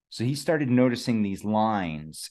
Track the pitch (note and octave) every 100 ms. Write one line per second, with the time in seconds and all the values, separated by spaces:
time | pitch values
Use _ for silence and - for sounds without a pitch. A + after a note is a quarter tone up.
0 | _ - A#2 C#3+ - D#3+ C#3 B2 B2+ A#2+
1 | - A2+ G#2 F#2+ G2 G#2+ A2 G#2+ F2+ D#2
2 | D2+ D2 -